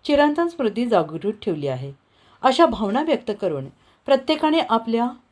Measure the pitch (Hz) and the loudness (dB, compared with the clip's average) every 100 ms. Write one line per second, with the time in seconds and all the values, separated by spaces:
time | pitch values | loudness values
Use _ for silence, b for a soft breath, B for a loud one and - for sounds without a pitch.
0 | - 285 294 294 339 339 233 202 240 202 | 2 4 4 2 -2 -2 -4 -2 2 2
1 | 151 156 196 214 - 156 143 127 139 135 | 0 -4 -6 -4 -6 -4 -4 -6 -10 -16
2 | _ b b b 262 - 330 220 208 233 | _ b b b 0 4 4 4 -2 -2
3 | 320 254 - 202 190 147 135 b b b | 0 -2 -2 -4 -4 -4 -8 b b b
4 | - 269 269 311 311 320 - 226 233 233 | 0 0 2 0 2 0 2 -2 0 -2
5 | 247 - _ | -2 -6 _